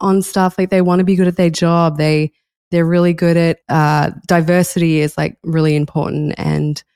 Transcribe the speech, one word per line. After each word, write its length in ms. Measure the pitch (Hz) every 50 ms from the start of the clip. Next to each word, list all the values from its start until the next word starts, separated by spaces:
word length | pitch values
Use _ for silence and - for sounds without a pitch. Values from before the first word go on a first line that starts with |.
on 200 | - 196 190 196
staff, 360 | 180 - - 196 185 185 - -
like, 100 | 185 185
they 120 | 196 185
wanna 220 | 180 180 180 185 185
be 120 | 185 196
good 100 | 180 185 180
at 80 | 175
their 140 | 185 180 170
job. 460 | 160 - 175 170 170 170 170 160 151
They, 360 | 151 151 156 156 151 156 151 - _ _ _ _ _ _ _
they're 140 | 175 170 165
really 300 | 165 175 175 175 175 170
good 220 | 165 175 170 170
at, 220 | 170 170 165 165 - _ -
uh, 400 | - 160 151 151 151 151 147 - - - -
diversity 720 | - 180 170 160 165 175 180 180 - - 180 170 165 156 156
is, 160 | 147 147 - -
like, 180 | 151 - - -
really 340 | - 170 160 160 156 156 151
important, 580 | 147 147 - - 156 - - - 147 151 151 - -
and 440 | - 151 151 151 151 151 151 - - _ _